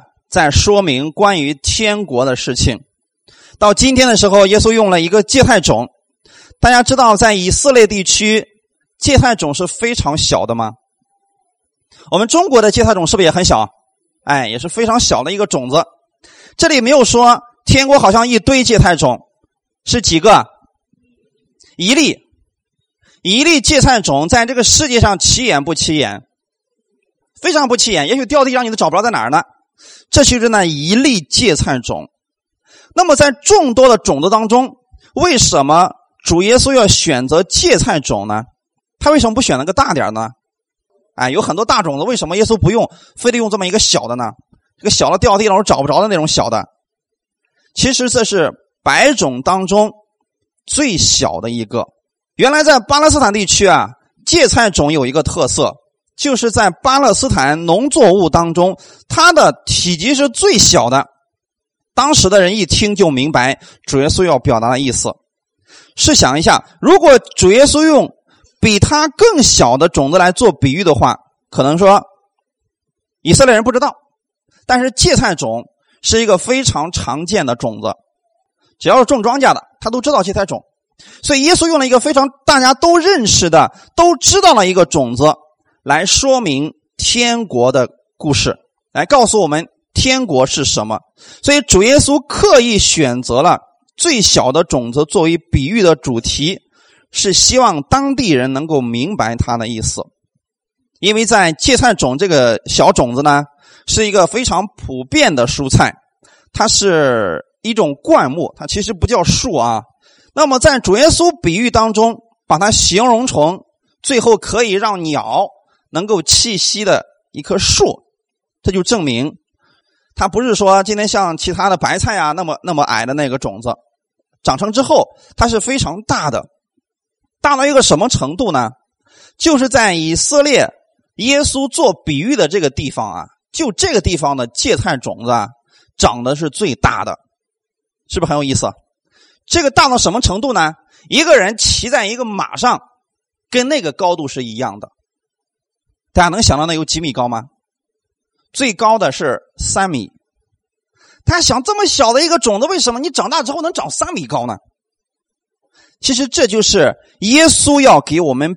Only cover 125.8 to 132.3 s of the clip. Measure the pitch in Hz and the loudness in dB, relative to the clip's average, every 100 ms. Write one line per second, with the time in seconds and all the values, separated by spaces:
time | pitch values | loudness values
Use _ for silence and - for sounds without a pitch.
125.8 | 156 180 214 247 151 113 - _ _ _ | -6 -8 -6 -4 -4 -6 -10 _ _ _
126.8 | _ _ _ _ _ _ 285 269 277 269 | _ _ _ _ _ _ -2 0 2 2
127.8 | - 151 233 - 131 175 233 139 113 - | 2 0 0 -4 -6 -4 -2 -2 -4 -8
128.8 | _ _ _ _ _ - 330 285 262 247 | _ _ _ _ _ -4 0 2 0 0
129.8 | 214 170 160 165 - 285 294 226 127 - | 0 0 -2 -2 0 0 2 2 0 -6
130.8 | _ _ _ - 226 285 285 269 269 - | _ _ _ -8 -2 0 0 -4 -6 0
131.8 | 269 180 - 139 202 | 0 -2 -6 -6 -4